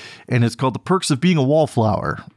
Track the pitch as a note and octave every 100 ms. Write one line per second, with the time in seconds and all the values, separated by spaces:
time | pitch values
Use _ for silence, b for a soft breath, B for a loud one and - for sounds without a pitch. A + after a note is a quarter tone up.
0 | B B - A2+ A#2 - C3 G#2+ - F#3
1 | - C3+ F3 E3 C3 D#3 D3 - A2 F#2
2 | C#2+ - -